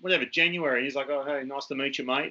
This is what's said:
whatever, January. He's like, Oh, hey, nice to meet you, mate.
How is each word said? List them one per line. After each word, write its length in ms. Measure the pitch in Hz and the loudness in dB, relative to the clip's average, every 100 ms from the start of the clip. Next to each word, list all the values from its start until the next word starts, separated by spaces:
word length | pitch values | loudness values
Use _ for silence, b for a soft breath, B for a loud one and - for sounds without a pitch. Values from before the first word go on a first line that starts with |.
whatever, 240 | 175 175 | 4 2
January. 600 | 127 - 170 175 156 123 | 2 2 2 2 2 2
He's 100 | 131 | 0
like, 140 | 135 135 | -2 -2
Oh, 140 | 147 | -2
hey, 200 | 139 143 | -2 -4
nice 220 | 135 139 - | -4 -8 -6
to 80 | |
meet 240 | 135 139 135 | -2 -2 -2
you, 80 | 127 | 0
mate. 240 | 135 156 | 0 0